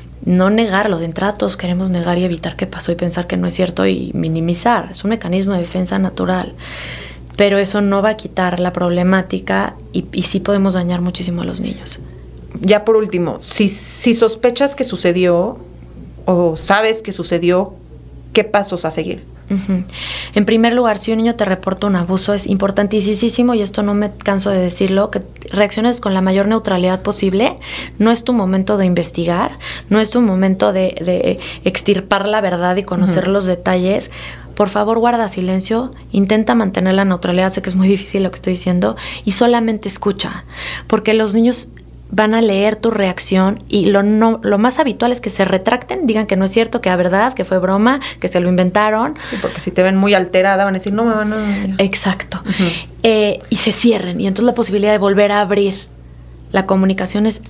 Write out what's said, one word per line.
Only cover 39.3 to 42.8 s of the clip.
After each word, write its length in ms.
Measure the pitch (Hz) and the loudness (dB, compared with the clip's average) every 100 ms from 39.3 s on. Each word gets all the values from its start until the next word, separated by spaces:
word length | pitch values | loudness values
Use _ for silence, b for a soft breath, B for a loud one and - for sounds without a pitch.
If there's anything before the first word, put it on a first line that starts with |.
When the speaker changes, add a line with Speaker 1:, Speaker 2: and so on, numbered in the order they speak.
Speaker 1:
solamente 560 | 185 240 240 226 214 202 | 2 4 4 2 -2 -6
escucha, 560 | - 208 190 - - - B B B B | -4 -2 -2 -4 -8 -14 B B B B
porque 280 | 220 220 | 0 2
los 200 | 220 214 | 2 2
niños 340 | 220 233 240 - - - - - | 4 2 2 -4 -14 -20 -20 -4
van 200 | 190 214 | 2 2
a 80 | 226 | 4
leer 340 | 226 196 214 | 4 4 2
tu 140 | 214 | 2